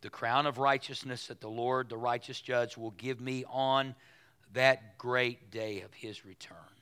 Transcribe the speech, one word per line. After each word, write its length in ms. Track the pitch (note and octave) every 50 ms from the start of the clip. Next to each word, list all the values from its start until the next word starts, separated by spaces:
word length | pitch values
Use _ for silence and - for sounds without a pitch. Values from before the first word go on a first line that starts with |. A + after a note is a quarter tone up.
The 80 | - G#2+
crown 380 | - - - A#2 A#2 C3+ D3 D3
of 100 | C3+ A#2
righteousness 680 | C3+ C#3 C#3 C#3 - - C#3 - - C3+ B2+ A#2 - -
that 120 | A#2+ -
the 100 | - A2
Lord, 400 | A2 A#2 A#2 B2 B2+ C3 C3 A#2
the 80 | A#2 A2+
righteous 440 | A#2 B2 A#2+ A#2+ A#2+ - C3 -
judge, 340 | - - B2+ B2 A#2+ A#2 -
will 160 | B2 A2+ A2+
give 300 | G#2 F2+ G#2+ C3 C3 A#2
me 240 | B2 C3 C3 C3 B2+ -
on 480 | A#2+ C3 C3+ C3 C3 C3+ C3+ C3+ B2+ - - - - - _ _ _ _ _ - G2
that 440 | B2 C3 C3+ C3 C3 - G#2+ - _
great 540 | - B2 B2 B2 B2 B2 A#2+ A#2+ - G2+
day 300 | F#2+ A2+ A2 A2 G#2 G2
of 120 | F#2 G#2 -
His 320 | - - A2 G#2 - -
return. 320 | G2 F#2+ _ - - - E2+ E2 D#2+ - _